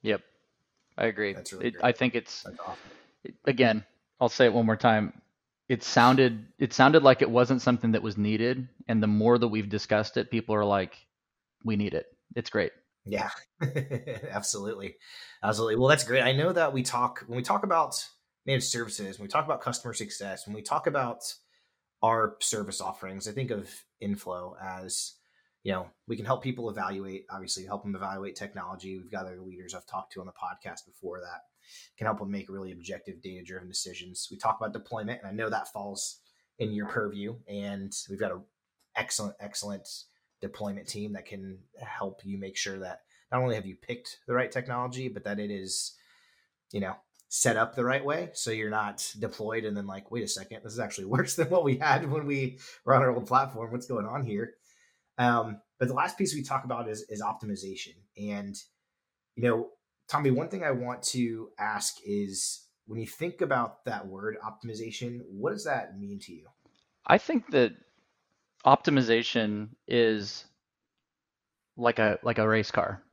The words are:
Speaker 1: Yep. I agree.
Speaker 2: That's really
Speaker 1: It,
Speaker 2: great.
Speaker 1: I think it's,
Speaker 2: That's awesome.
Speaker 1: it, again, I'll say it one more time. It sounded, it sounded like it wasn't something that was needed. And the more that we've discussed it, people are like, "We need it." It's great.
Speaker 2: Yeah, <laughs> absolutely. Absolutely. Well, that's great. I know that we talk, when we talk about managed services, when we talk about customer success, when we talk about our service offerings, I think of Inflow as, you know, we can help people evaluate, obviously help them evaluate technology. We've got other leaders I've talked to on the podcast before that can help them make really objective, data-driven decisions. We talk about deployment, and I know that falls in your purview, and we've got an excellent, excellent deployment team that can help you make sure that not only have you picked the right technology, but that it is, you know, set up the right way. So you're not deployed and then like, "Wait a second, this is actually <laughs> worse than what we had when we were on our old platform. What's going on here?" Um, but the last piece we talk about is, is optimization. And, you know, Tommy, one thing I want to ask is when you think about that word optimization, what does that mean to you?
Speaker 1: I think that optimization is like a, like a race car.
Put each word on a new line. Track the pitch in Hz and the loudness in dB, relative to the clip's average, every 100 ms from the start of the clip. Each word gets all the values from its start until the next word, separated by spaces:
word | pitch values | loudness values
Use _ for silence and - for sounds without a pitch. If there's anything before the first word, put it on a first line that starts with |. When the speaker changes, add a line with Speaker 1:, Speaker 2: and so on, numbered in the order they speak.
Speaker 1:
Yep. | 110 104 _ _ _ _ _ _ _ - | 0 0 _ _ _ _ _ _ _ -2
I | 113 | -2
agree. | 101 104 | 0 -2
Speaker 2:
That's | 95 87 | -4 -10
really | 92 120 | -4 -4
Speaker 1:
It, | |
Speaker 2:
great. | 107 | 2
Speaker 1:
I | 123 | 2
think | 120 127 | 4 2
it's, | 117 - - | 0 -4 -14
Speaker 2:
That's | - - | -14 -12
awesome. | - - - - _ _ | -10 -10 -14 -20 _ _
Speaker 1:
it, | - - | -20 -4
again, | - 127 123 110 101 _ _ _ | 0 6 6 6 -2 _ _ _
I'll | 123 | 0
say | - 123 | 8 8
it | |
one | 110 113 | 8 4
more | 110 | 6
time. | 120 110 104 - _ _ _ _ _ | 6 6 2 -4 _ _ _ _ _
It | 123 | -2
sounded, | - - 120 135 131 113 - _ | 4 8 8 10 6 4 -10 _
it | 131 | -2
sounded | - 135 160 | 8 10 12
like | 139 127 | 10 10
it | - | 6
wasn't | 117 123 131 | 6 6 6
something | 127 120 117 | 4 4 4
that | 110 | 4
was | 107 101 | 2 0
needed. | 104 107 117 131 127 _ - | 2 2 2 0 -4 _ 0
And | 113 | 4
the | 107 | 6
more | 104 110 120 | 6 8 8
that | 117 | 6
we've | 107 101 | 2 -2
discussed | 104 - 107 107 - | -4 2 2 2 -2
it, | 104 | 0
people | 117 113 107 | -2 2 2
are | |
like, | 104 101 92 - _ _ _ _ _ _ | 4 2 2 -6 _ _ _ _ _ _
"We | 113 104 | -2 0
need | 104 | 0
it." | 80 - _ _ | -2 -6 _ _
It's | - - | -8 -2
great. | - 87 - _ _ | 0 0 -4 _ _
Speaker 2:
Yeah, | - 101 - - - _ | -8 -4 -4 -8 -16 _
<laughs> | 147 143 131 127 - 113 - | -4 -2 -4 -6 -6 -10 -6
absolutely. | 101 104 107 101 104 98 - - - - - | -6 -4 -4 -6 -8 -10 -14 -20 -20 -20 -4
Absolutely. | 113 107 113 110 | 0 2 2 4
Well, | 131 | 6
that's | 147 | 6
great. | - 127 | 4 4
I | 123 | 4
know | 135 165 | 4 2
that | 180 156 | 4 2
we | 135 | 0
talk, | 123 120 123 - - | -2 0 0 -2 -8
when | 120 | -6
we | |
talk | 127 196 | 0 0
about | 202 165 143 - - _ _ _ | 2 2 2 -2 -10 _ _ _
managed | - 135 - | -2 0 0
services, | 120 113 104 101 95 | -4 -4 -6 -8 -10
when | 101 | -4
we | |
talk | 147 | -2
about | 156 139 | 0 -2
customer | - 120 123 | -2 -6 -6
success, | 110 104 - 101 92 - | -8 -8 -8 -8 -10 -10
when | |
we | 107 | -10
talk | 104 151 165 | -2 0 0
about | 143 123 120 - - _ _ _ _ _ _ | 0 -2 -4 -10 -12 _ _ _ _ _ _
our | 113 113 107 107 | 2 4 2 0
service | - 110 98 95 | -4 -2 -4 -6
offerings, | 92 92 95 95 107 | -8 -8 -12 -10 -8
I | |
think | 107 127 | -6 -4
of | 107 98 - - _ | -4 -6 -16 -20 _
Inflow | 101 101 - 90 90 92 | -6 -4 -6 -8 -10 -12
as, | 95 92 92 - - - _ _ _ _ | -12 -10 -8 -8 -8 -12 _ _ _ _
you | 98 | -4
know, | 92 90 _ - | -4 -4 _ -10
we | 110 | -8
can | 107 | -2
help | 131 | -2
people | 135 123 117 | -2 -6 -8
evaluate, | 104 92 98 98 95 - | -6 -6 -6 -10 -12 -14
obviously | 98 95 95 | -14 -8 -8
help | 95 101 | -8 -8
them | 101 | -6
evaluate | 95 95 98 98 - | -6 -6 -6 -10 -10
technology. | 98 - 180 95 95 95 | -12 -12 -12 -12 -12 -12
We've | 90 | -10
got | 98 92 | -10 -10
other | 90 | -14
leaders | 92 90 90 | -16 -16 -14
I've | 90 - | -16 -10
talked | 95 - | -12 -10
to | 98 | -14
on | 90 | -16
the | |
podcast | - 90 90 98 82 | -12 -12 -10 -14 -16
before | - - 92 90 | -18 -14 -12 -12
that | 87 85 _ _ _ - - _ | -12 -16 _ _ _ -20 -20 _
can | 110 | -4
help | 104 | -2
them | 101 | -4
make | 101 - | -8 -8
really | 98 95 | -12 -12
objective, | 87 87 90 - 87 | -14 -12 -12 -12 -16
data-driven | 95 90 87 92 90 | -14 -16 -14 -16 -10
decisions. | 87 92 90 87 90 - | -8 -8 -12 -14 -12 -12
We | 98 | -6
talk | 113 107 | -4 -4
about | 110 | -6
deployment, | 107 - 113 107 120 | -8 -10 -8 -8 -8
and | 101 | -10
I | |
know | 104 110 | -6 -4
that | 110 - | -4 -6
falls | 107 101 98 - - _ _ _ _ | -10 -10 -8 -10 -10 _ _ _ _
in | 110 | -6
your | 104 101 | -4 -4
purview, | 120 104 101 101 120 - | -4 -4 -4 -8 -10 -12
and | 101 101 98 98 - - | -10 -8 -8 -8 -10 -10
we've | 98 | -6
got | 104 | -6
an | 90 - _ _ _ _ 113 | -6 -14 _ _ _ _ -8
excellent, | 107 - 104 - | -4 -4 -6 -8
excellent | 101 - 104 98 - - - _ _ _ | -12 -10 -8 -10 -12 -18 -18 _ _ _
deployment | 98 - 104 98 - | -14 -8 -8 -8 -10
team | 104 104 | -10 -8
that | 98 - | -8 -12
can | 101 95 95 _ - | -14 -14 -16 _ -18
help | 113 - 98 95 | -14 -8 -8 -8
you | 98 98 | -10 -8
make | 98 - | -8 -6
sure | 101 98 | -6 -6
that | 92 - _ _ _ | -10 -12 _ _ _
not | 127 | -2
only | 127 | 0
have | 110 98 | -2 -6
you | 90 | -14
picked | - 120 - - - | -12 -12 -12 -18 -2
the | |
right | 123 123 | -2 0
technology, | 131 123 123 123 123 127 | -4 -6 -6 -6 -6 -8
but | 104 | -8
that | 101 104 | -6 -6
it | 104 | -6
is, | 101 95 - - - _ _ _ _ _ _ _ | -6 -6 -6 -8 -12 _ _ _ _ _ _ _
you | 104 | -6
know, | 92 - _ _ _ | -6 -8 _ _ _
set | - 127 110 | 2 2 4
up | 117 - | 0 0
the | |
right | 123 131 | 0 0
way. | 139 156 175 | 0 -4 -4
So | - - | -8 -6
you're | 110 107 | -4 -2
not | 107 104 101 - 107 | -2 -4 -6 -10 -6
deployed | 107 - 107 113 | -8 -6 -6 -4
and | 107 101 | -4 -6
then | 98 | -8
like, | 98 - | -12 -8
"Wait | 117 | -6
a | 101 | -6
second, | - 95 113 | -6 -8 -16
this | 113 | -12
is | 113 | -8
actually | 104 - | -8 -8
<laughs> | 95 123 | -2 0
worse | 135 - | 0 0
than | 165 | 2
what | 180 | 4
we | 147 127 | 4 2
had | 151 131 143 | 4 2 2
when | 151 143 | -2 -2
we | 139 131 127 - - | -2 -2 -6 -20 -10
were | - | 6
on | 131 | 6
our | 131 | 6
old | 120 107 | 2 2
platform. | 127 135 110 113 | 2 2 -4 -8
What's | 120 - | -8 -4
going | 120 104 | -4 -4
on | 131 | -4
here?" | 123 101 117 _ _ _ _ _ _ - | -4 -4 -6 _ _ _ _ _ _ 2
Um, | 123 120 113 104 _ _ | 4 4 0 -8 _ _
but | 123 | -2
the | |
last | 123 175 - | 0 -2 0
piece | 190 | -2
we | 151 | -2
talk | 135 135 | -2 -4
about | 127 120 113 | -2 -6 -4
is, | 107 - | -8 -10
is | 104 | -6
optimization. | 104 - 107 98 95 95 - - _ - | -6 -6 -6 -8 -8 -10 -14 -18 _ -12
And, | 104 101 101 98 - _ _ _ _ _ _ - | -8 -6 -8 -12 -18 _ _ _ _ _ _ 0
you | |
know, | 120 117 117 _ _ _ - | 2 2 -2 _ _ _ -4
Tommy, | 147 143 | 2 4
one | 127 165 | 2 0
thing | 196 | -4
I | 160 | -2
want | 127 123 123 - | -2 -4 -6 -4
to | 131 120 113 110 - | -2 -2 -2 -10 -6
ask | 104 104 - - | -4 -2 -4 -6
is | 104 101 101 95 - - _ _ - | -4 -2 -2 -4 -6 -6 _ _ -10
when | 110 | -8
you | 113 | -8
think | - 170 175 | -6 -6 -2
about | 147 131 117 - | 0 2 0 -4
that | - 107 98 | -8 -8 -8
word | 95 107 107 | -8 -8 -6
optimization, | 107 110 120 110 113 110 120 120 123 | -10 -12 -12 -10 -10 -8 -8 -10 -12
what | 98 135 | -6 -6
does | 208 | -4
that | 160 131 95 98 | -4 -4 -4 -12
mean | 101 101 | -12 -12
to | - | -14
you? | 82 - _ _ _ _ _ - | -20 -20 _ _ _ _ _ 4
Speaker 1:
I | 220 | 4
think | - 302 - | 4 -2 2
that | 143 117 - _ _ _ _ _ _ _ _ | 4 4 2 _ _ _ _ _ _ _ _
optimization | - 139 - 143 117 117 117 120 107 104 107 - - | 6 6 6 4 6 4 4 0 0 -2 -6 -14 0
is | 120 113 110 101 - - _ _ _ _ _ _ _ _ _ _ _ _ - | 4 4 2 -4 -10 -16 _ _ _ _ _ _ _ _ _ _ _ _ 0
like | 120 117 | 0 4
a, | 110 101 | 4 4
like | 117 113 | 0 2
a | 107 | 4
race | 110 104 | 4 2
car. | - 95 101 _ | 0 0 -4 _